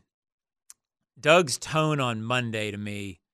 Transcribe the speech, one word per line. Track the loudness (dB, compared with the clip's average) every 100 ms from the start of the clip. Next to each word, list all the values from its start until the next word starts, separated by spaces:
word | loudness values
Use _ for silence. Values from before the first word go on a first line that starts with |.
| _ _ _ _ _ _ -20 -20 _ _ _ -4
Doug's | 4 6 6 -2
tone | -4 0 0 0
on | -2 -2
Monday | -2 -2 -2 -4 -4
to | -6
me, | -8 -8 -10 -12 _